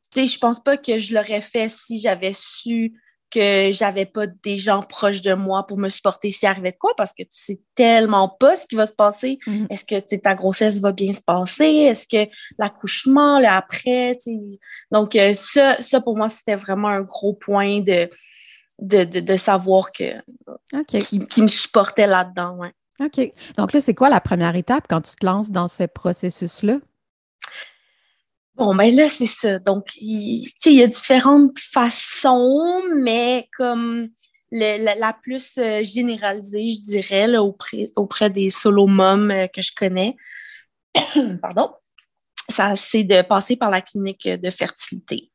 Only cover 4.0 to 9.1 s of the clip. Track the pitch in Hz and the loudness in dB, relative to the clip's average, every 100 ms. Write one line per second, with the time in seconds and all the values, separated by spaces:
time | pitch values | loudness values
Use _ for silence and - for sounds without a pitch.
4 | 196 220 208 - 214 202 196 202 196 - | -6 -6 -8 -8 -8 -6 -2 -2 -2 -4
5 | 202 196 196 190 196 190 196 202 190 - | -2 -2 -2 -2 -2 -4 -4 -6 -4 -2
6 | 202 - 208 190 208 190 185 - 392 480 | -4 -4 -4 -2 -2 -2 -6 -4 -4 -2
7 | 196 - 185 - - 196 _ - 233 226 | -4 -8 -14 -14 -12 -12 _ 2 4 4
8 | 220 202 190 190 269 370 - 220 214 - | 4 2 0 4 4 4 -2 -2 -2 2
9 | 208 | 0